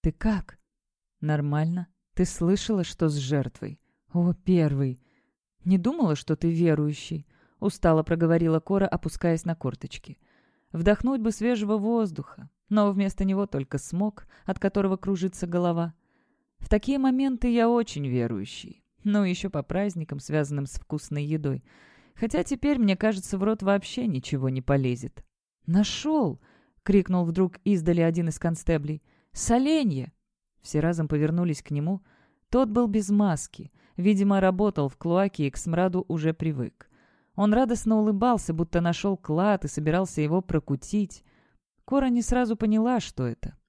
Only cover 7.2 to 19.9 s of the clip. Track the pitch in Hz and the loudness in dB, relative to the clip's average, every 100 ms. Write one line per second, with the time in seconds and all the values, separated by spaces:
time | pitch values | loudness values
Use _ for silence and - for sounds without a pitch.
7.2 | - _ _ _ 196 - 175 160 160 165 | -10 _ _ _ -4 2 4 4 2 0
8.2 | 170 165 165 160 - 196 190 160 165 - | 4 4 4 0 0 0 0 -2 -4 -2
9.2 | 175 165 170 165 131 127 - - - - | 0 0 -2 -4 -6 -8 -12 -16 -18 -20
10.2 | _ _ _ _ _ 165 170 208 240 269 | _ _ _ _ _ -2 2 2 0 -2
11.2 | 226 208 226 240 202 214 202 233 214 151 | -2 -2 0 0 0 -2 0 0 0 -4
12.2 | 143 - 139 _ _ 208 202 196 196 - | -12 -16 -20 _ _ 2 2 2 -2 0
13.2 | 190 190 202 143 135 143 - 170 208 - | -2 0 -2 -4 -4 -6 -6 -4 -4 -4
14.2 | - - - 190 196 202 196 190 - 196 | -20 -16 -8 -2 -2 0 0 0 -2 -2
15.2 | 185 - 175 175 175 170 170 - _ _ | -2 -4 -4 -2 0 -2 -4 -8 _ _
16.2 | _ _ _ _ - 214 - 277 262 254 | _ _ _ _ 0 0 2 0 2 2
17.2 | 277 247 240 233 226 240 233 - 143 123 | 0 0 0 4 4 2 0 -4 -2 0
18.2 | 120 107 98 - - - _ _ 208 208 | -2 -4 -8 -12 -18 -20 _ _ 0 2
19.2 | 196 180 196 156 139 175 202 | 2 -2 -4 -6 -4 -2 -2